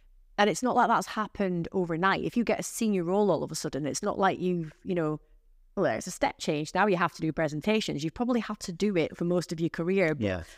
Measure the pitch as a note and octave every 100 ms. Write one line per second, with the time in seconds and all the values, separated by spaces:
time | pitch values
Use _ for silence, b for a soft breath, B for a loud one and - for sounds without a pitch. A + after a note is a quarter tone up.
0 | b - - - G#3 D#3+ B3 A#3 A3 F#3+
1 | - A3+ G#3 - F#3+ F3 E3 G3 E3+ D#3+
2 | F#3+ F#3 - A#3+ A3+ G#3 - - A3 F#3+
3 | E3+ G3 G#3 C#3+ D#3 D#3+ D#3 C3+ D3 -
4 | G3+ - F#3+ C#3+ F3+ F3 D#3 - F#3 F3
5 | D#3 D3+ _ _ _ _ _ - D#3 A2
6 | - - C4+ - - D3+ D#3 F3+ G#3 F3
7 | F3 - D#3 E3 D#3 D3+ G#3+ A3 - D3
8 | D#3 - B3 A#3+ G#3 G#3 - E3 G#3 F3+
9 | C#3+ - F3 F3 - D#3+ E3 - E3+ G3
10 | E3 D3 G#2 F2+ D2+